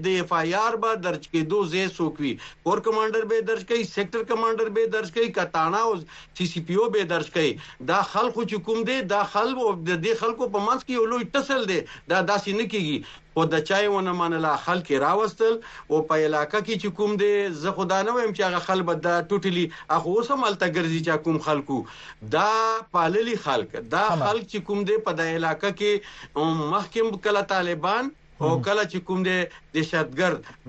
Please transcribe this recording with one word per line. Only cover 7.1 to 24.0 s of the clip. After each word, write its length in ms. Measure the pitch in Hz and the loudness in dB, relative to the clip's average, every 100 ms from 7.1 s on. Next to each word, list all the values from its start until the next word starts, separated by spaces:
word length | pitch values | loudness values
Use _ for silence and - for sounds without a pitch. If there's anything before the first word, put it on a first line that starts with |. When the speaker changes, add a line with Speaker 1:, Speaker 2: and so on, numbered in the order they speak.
Speaker 1:
درج 160 | 170 151 175 | 0 -2 0
کوي. 180 | 151 - - - 131 | 0 0 -10 -10 0
دا 80 | 185 - 196 | 0 2 0
خلکو 260 | 240 220 208 | 0 0 -2
چې 160 | 208 190 | -4 -2
کوم 160 | 226 226 | -2 0
دی، 80 | 262 190 | -2 0
دا 80 | 202 196 208 | 0 2 0
خل 180 | 240 | 0
او 160 | 254 226 180 | 2 0 0
د 280 | 165 175 | -2 0
دې 100 | 196 226 226 | 0 0 0
خلکو 240 | 233 240 202 | -2 -2 0
په 80 | 208 | 0
منځ 120 | 254 | 0
کې 100 | - 247 | 0 0
یو 80 | 220 | 2
لوی 160 | 240 214 285 | 0 0 -2
ټسل 240 | 277 262 214 | 0 0 0
دی، 80 | 175 - - - | -2 -2 -8 0
دا 80 | 180 180 | 2 2
داسې 200 | 202 202 202 | 0 0 -2
نه 60 | 220 | -2
کیږي. 240 | 214 156 139 - - - 160 | -2 -2 -4 -6 -18 -6 0
خو 80 | 160 | 2
د 100 | 156 156 | 2 2
چا 100 | 196 | 2
یې 100 | 208 196 | 2 2
ونه 180 | 185 180 | 0 0
منله، 320 | 170 165 160 139 - | 0 0 0 0 0
خلک 240 | 185 156 | -2 0
یې 60 | 135 143 | 2 4
راوستل 520 | 190 214 - 226 226 - - - | 4 2 2 2 2 -4 -14 0
او 120 | 151 156 | 0 2
په 140 | 156 156 | 2 4
علاقه 340 | 151 151 214 202 | 2 0 -2 -2
کې 100 | 214 | -2
چې 80 | 208 165 | -4 0
کوم 120 | 208 208 | 0 2
دی، 80 | 208 202 202 156 | 2 2 0 -2
زه 100 | 170 190 | -4 -2
خو 80 | 185 | 0
دا 60 | 190 | 2
نه 140 | 208 247 | 2 2
وایم 140 | 226 | 0
چې 80 | 180 190 | 0 0
هغه 140 | 175 175 | 0 0
خلک 220 | 190 175 | 0 0
به 100 | 165 175 | 0 2
دا 80 | 175 170 | 2 2
ټوټلي، 360 | 202 190 175 165 - - 160 | 0 0 0 -2 -4 -2 0
هغه 200 | 160 208 | 2 0
اوس 140 | 233 277 | 0 0
هم 60 | 226 | 0
هلته 240 | 196 - 165 | 0 0 0
ګرځي 260 | 165 160 160 | 0 0 0
چې 180 | 156 165 | 0 0
کوم 120 | 160 156 | 0 0
خلکو. 340 | 147 139 131 - - - - 107 156 | -2 0 -4 -6 -12 -20 -16 -2 2
دا 140 | 208 220 220 226 226 180 | 2 2 2 -2 -2 0
پاللي 380 | 165 202 233 220 151 | 2 2 0 -2 0
خلک، 340 | 123 101 - 113 | -2 -2 -8 -2
دا 80 | 165 | 0